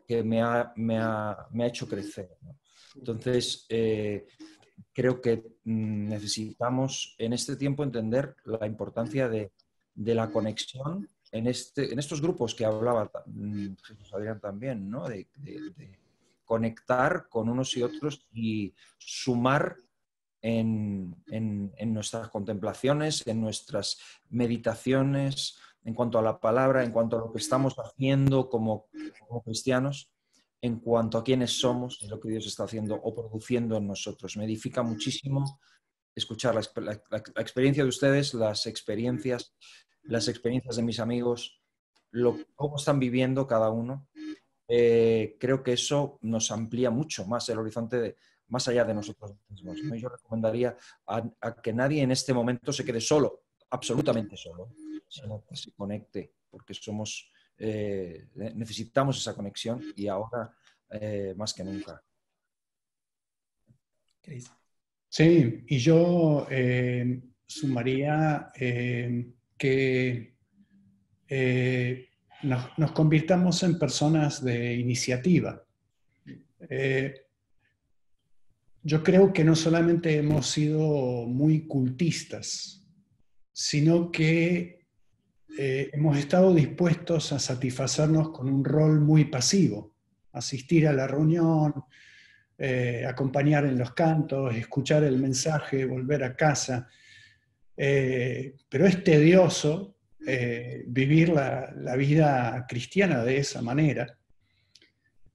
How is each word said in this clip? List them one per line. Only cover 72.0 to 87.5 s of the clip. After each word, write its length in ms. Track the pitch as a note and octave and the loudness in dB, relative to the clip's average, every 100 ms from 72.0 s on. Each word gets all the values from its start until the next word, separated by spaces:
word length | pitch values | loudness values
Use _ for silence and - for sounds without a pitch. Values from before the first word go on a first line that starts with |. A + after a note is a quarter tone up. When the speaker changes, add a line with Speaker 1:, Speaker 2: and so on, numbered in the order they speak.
| - _ _ - | -10 _ _ -8
Speaker 2:
nos, 360 | D3 B2 B2 - | -2 -2 -4 -2
nos 140 | D3+ | 0
convirtamos 720 | - D#3 D3+ - F3+ F3+ E3 | 4 4 4 4 4 4 4
en 140 | F#3 D#3+ | 2 2
personas 640 | C#3+ - D3 D#3 D3 - | 0 2 2 4 2 0
de 320 | B2+ A#2+ A#2+ | -2 0 0
iniciativa. 880 | A#2+ A#2+ B2 - B2 C#3 D#3+ G2+ - - _ _ _ _ _ C#3+ C3 _ _ | -2 0 -2 0 0 4 4 2 -6 -16 _ _ _ _ _ -20 -20 _ _
Eh, 680 | - C3 C3+ C3+ C3+ - _ _ _ _ _ _ _ _ _ _ _ _ - _ _ - | -10 -4 0 0 -2 -6 _ _ _ _ _ _ _ _ _ _ _ _ -20 _ _ -12
yo 200 | D#3+ D#3 | -2 0
creo 300 | D#3 F#3 G3 | 6 8 8
que 120 | G3 | 6
no 100 | D#3+ | 4
solamente 600 | D#3+ E3 E3 E3+ E3+ E3 D3+ | 4 4 4 4 2 2 2
hemos 300 | D3 D3+ C3 | 2 2 0
sido 800 | - D3+ D#3 D#3 D3 B2+ B2 A#2 | 0 0 2 2 2 0 -2 -2
muy 400 | B2+ D3+ D#3 D#3 | 2 4 4 2
cultistas, 1200 | C#3 B2+ B2+ F3 - - G#2 - - - - _ _ _ _ _ _ _ | 0 0 0 0 0 -6 -10 -8 -10 -10 -16 _ _ _ _ _ _ _
sino 580 | - - D3 D3+ E3+ E3+ | -8 -2 2 6 4 2
que, 760 | E3 D#3+ E3 E3+ F3 F3+ - _ _ _ _ _ _ _ D#4 | 2 2 4 2 0 -2 -12 _ _ _ _ _ _ _ -6
eh, 320 | C3+ C3 C#3 | -2 -2 -4
hemos 240 | D3 D#3 C#3+ | 0 2 2
estado 380 | C#3+ F3+ F#3+ | 4 6 8
dispuestos 800 | E3+ C3 - F3 D#3+ - E3 - | 8 4 2 2 2 0 -2 0
a 60 | C#3 | -4
satisfacernos 920 | - | -2